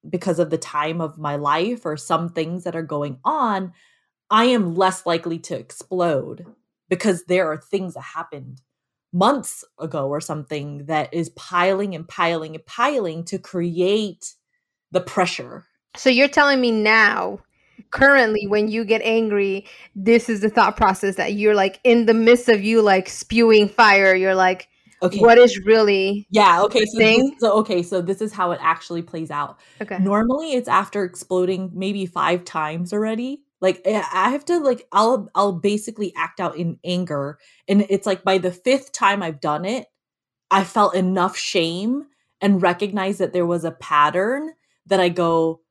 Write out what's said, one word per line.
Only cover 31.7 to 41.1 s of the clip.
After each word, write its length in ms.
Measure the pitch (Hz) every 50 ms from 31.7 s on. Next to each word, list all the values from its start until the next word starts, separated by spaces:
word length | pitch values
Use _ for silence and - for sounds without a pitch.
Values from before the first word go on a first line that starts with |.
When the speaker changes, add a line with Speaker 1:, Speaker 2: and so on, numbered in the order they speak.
| 175
Speaker 1:
maybe 300 | 175 190 196 208 202 190
five 400 | 175 _ - 151 156 175 180 175
times 480 | - - 160 156 151 160 165 175 175
already. 500 | 208 208 220 220 226 220 240 262 277 294 _ _ _ _
Like, 180 | 185 190 185 - -
I, 180 | 190 214 208 156 151
I 180 | 180 185 185 226
have 140 | 262 294 -
to, 120 | - 349 349
like, 280 | 294 269 254 - - _
I'll, 380 | - 196 214 233 254 233 190 - _
I'll 180 | 180 202 202
basically 600 | 196 165 143 202 208 214 208 - 220 - 208 180 -
act 220 | 156 160 170 - -
out 180 | 185 165 147 151
in 200 | 175 165 - - -
anger. 540 | 180 180 180 185 165 151 143 139 143 151 _ _ _ _ _ _
And 200 | - 196 208 208 -
it's 180 | 196 196 -
like 180 | 214 190 185 _
by 120 | 190 190 185
the 140 | 170 180
fifth 400 | 175 - _ 247 262 269 269 -
time 300 | - - 226 196 202 202
I've 180 | 185 165 156 139
done 240 | - 156 151 151 175
it, 220 | 196 233 262 - _ _ _ _ _ _ _ _ _ _ _ _ _
I 140 | 190 196 190
felt 300 | 180 - 226 208 190 -
enough 400 | 185 185 185